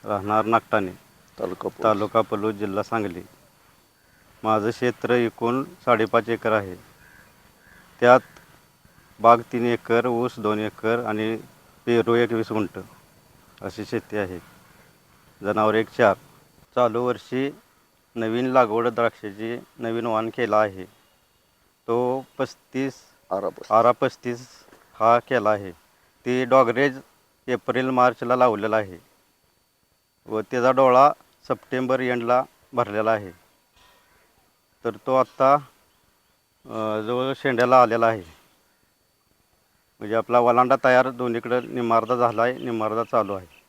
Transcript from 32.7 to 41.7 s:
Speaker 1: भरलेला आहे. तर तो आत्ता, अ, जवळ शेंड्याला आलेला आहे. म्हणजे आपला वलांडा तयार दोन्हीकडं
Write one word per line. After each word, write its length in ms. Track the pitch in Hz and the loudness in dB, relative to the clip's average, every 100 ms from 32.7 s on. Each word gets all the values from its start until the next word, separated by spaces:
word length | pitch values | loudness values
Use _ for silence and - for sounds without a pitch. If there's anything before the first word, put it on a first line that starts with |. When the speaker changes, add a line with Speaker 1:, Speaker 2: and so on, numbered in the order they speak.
Speaker 1:
भरलेला 400 | 123 110 104 110 | -4 -4 -2 -2
आहे. 180 | 110 101 82 _ _ _ _ _ _ _ _ _ _ _ _ _ _ | -2 -4 -18 _ _ _ _ _ _ _ _ _ _ _ _ _ _
तर 60 | 120 104 - | -10 -8 -2
तो 80 | |
आत्ता, 400 | 131 123 - 135 143 139 _ _ _ _ _ _ _ _ _ | 0 0 2 2 2 0 _ _ _ _ _ _ _ _ _
अ, 360 | - 113 110 107 | -14 -6 -4 -4
जवळ 320 | 107 123 131 135 | -4 -4 -4 -4
शेंड्याला 460 | 139 120 123 131 | -2 0 4 6
आलेला 240 | 123 113 113 | 6 4 0
आहे. 160 | 113 82 - _ _ _ _ _ _ _ _ _ _ _ _ _ _ _ _ | 0 -10 -20 _ _ _ _ _ _ _ _ _ _ _ _ _ _ _ _
म्हणजे 160 | 107 | -4
आपला 240 | 113 110 120 | -2 2 2
वलांडा 380 | 120 120 127 135 | 4 4 4 2
तयार 260 | 131 127 131 | 4 4 2
दोन्हीकडं 640 | 120 123 117 117 123 117 | -2 -4 -4 -2 -4 -4